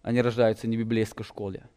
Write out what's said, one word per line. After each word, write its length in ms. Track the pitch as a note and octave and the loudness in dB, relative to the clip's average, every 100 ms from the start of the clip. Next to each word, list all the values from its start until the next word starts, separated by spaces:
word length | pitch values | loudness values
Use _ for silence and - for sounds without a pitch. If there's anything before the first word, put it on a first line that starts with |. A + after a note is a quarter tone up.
они 180 | - A#2+ | 2 2
рождаются 440 | A#2+ A2+ A2+ A2 A2+ | 2 4 2 2 -2
не 100 | A2+ | -2
в 40 | |
библейской 420 | A2+ A2+ G#2+ - | 0 0 0 -6
школе. 460 | G#2+ - G2+ F#2 - | -14 -10 -10 -10 -16